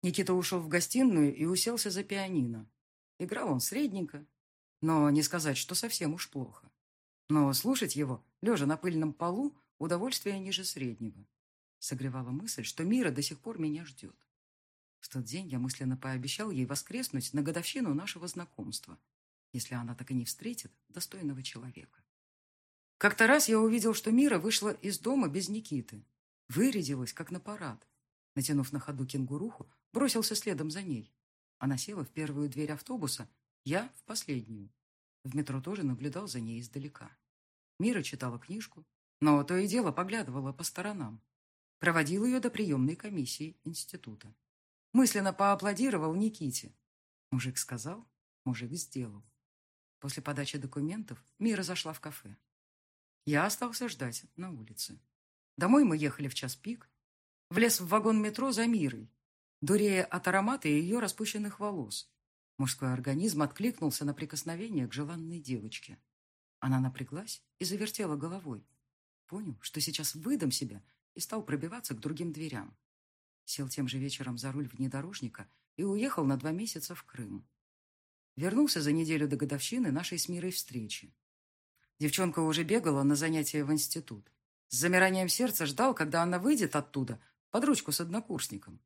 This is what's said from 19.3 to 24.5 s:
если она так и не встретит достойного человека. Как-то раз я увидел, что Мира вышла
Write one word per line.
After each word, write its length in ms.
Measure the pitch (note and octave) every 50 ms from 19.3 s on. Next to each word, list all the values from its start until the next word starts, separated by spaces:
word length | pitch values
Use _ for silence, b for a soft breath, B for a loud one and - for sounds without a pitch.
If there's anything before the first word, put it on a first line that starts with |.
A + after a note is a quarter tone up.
| _ _ _ _ _
если 220 | B2 A#2 - -
она 200 | B2 A#2 A#2 A#2+
так 160 | - B2+ -
и 40 | C3+
не 100 | B2+ A#2
встретит 480 | - - - - A3+ A#3+ A3+ - - _ _ _ _
достойного 540 | - F3+ F3 - - G3 F3 D3 C#3 C3 C3+
человека. 600 | - - A#2 A#2+ B2+ B2 - - - _ _ _ _ _ _ _ _ _ _ _ _ _ _ _ _ _ _ _ _ _ _
Как-то 280 | - G#3 G3+ - A3+
раз 220 | A3+ C4+ D4+ C#4+ -
я 120 | A3 A3
увидел, 340 | A3 A3+ A3 A#3+ G3 A3+ A3
что 160 | A3 - G#3+
Мира 280 | A3 A#3+ C#4 D4 A#3+ F3
вышла 320 | D3+ G#3+